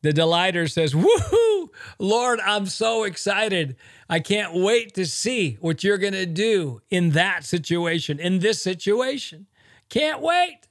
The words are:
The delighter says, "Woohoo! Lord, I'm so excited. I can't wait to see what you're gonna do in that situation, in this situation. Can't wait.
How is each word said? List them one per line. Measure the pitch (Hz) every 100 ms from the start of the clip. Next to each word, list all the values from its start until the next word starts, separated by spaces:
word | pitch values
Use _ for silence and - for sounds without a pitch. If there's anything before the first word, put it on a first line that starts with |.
The | 151
delighter | 147 165 170 185 175 165
says, | - 160
"Woohoo! | 143 330 466 - 415 453 415 339 - - -
Lord, | 196 220 247 233
I'm | 196 208 196
so | - 220 226 214
excited. | 165 - 196 220 190 151 127 - - _
I | 170
can't | 160 202 196
wait | 170 190 233 226 -
to | 180
see | - 220 254 170 107
what | 165 165
you're | 196 202
gonna | 202 190 185
do | 165 220 208 151 117 _
in | 185 175
that | 156 185 175
situation, | 139 180 147 170 170 170 - 147
in | 175 185
this | 196 226
situation. | - 180 - 214 254 277 - 156 196 _ _ - _
Can't | 226 302 302
wait. | 320 349 359 302 _